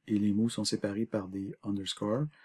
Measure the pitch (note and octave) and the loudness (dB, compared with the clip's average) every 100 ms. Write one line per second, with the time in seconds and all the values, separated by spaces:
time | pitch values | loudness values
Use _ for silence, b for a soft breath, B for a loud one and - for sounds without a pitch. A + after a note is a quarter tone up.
0 | - G#2 G#2 G#2 A#2 - G#2 G#2+ G#2 G2+ | 0 2 4 4 2 2 -2 0 -2 -2
1 | A2+ G#2+ F#2+ G2 G2 - G#2 G2+ F#2+ - | -2 -2 -2 -6 -6 -6 -4 -4 -4 -4
2 | G#2 A#2+ D3+ b | 0 0 0 b